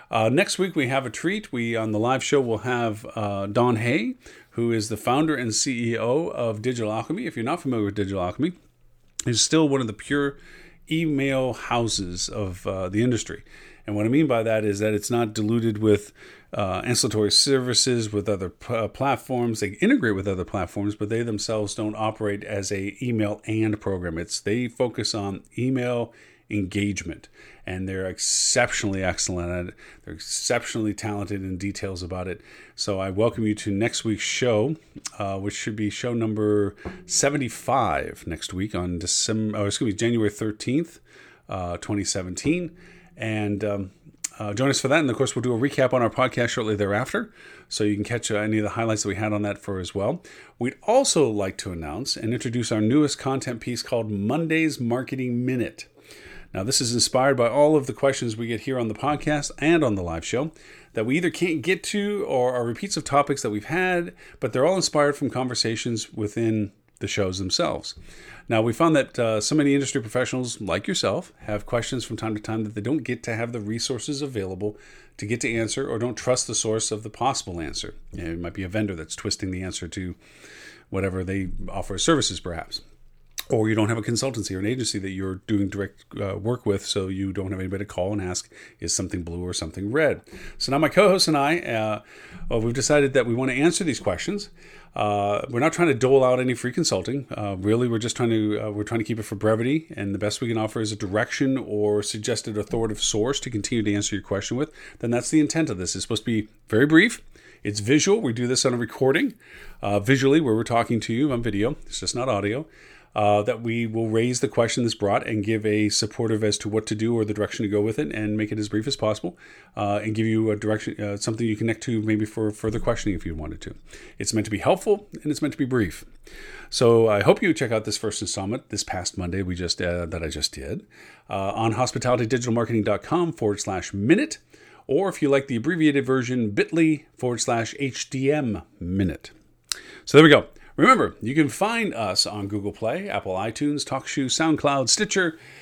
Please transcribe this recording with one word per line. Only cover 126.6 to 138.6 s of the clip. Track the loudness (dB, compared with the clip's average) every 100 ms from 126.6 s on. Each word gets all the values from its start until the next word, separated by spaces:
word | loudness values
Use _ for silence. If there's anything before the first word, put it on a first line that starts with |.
| -8
So | 4 6 8 6
I | 6
hope | 6 6
you | 4
check | 2 0
out | 0
this | -2 -4
first | -4 -4
installment | -6 -4 -4 -6 -6
this | -8
past | -6 -6 -6 -6
Monday | -4 -2
we | -2 -2
just, | -4 -2
uh, | -2 -2 -4
that | -4
I | -6
just | -4 -4
did, | -6 -8 -8 -10 -20 -20 -20 -8
uh, | -4 -2
on | 0 0
hospitalitydigitalmarketing | 2 0 0 2 2 2 0 0 0 2 2
dot | 2 0
com | 0 0 0
forward | 0 0 0
slash | -4 -6 -4
minute, | -2 2 2 0 -8 _ -20 -20 -12 -2
or | 0 0
if | 0
you | 4
like | 4 2
the | -2
abbreviated | 0 2 4 4 2
version, | 0 0 0 0
bit | 0 0
ly | 4 4 2 -4 -6
forward | -2 -2
slash | 0 0 -2 -4
H | -4 -4 -6
D | 0 2
M | 2 0 -2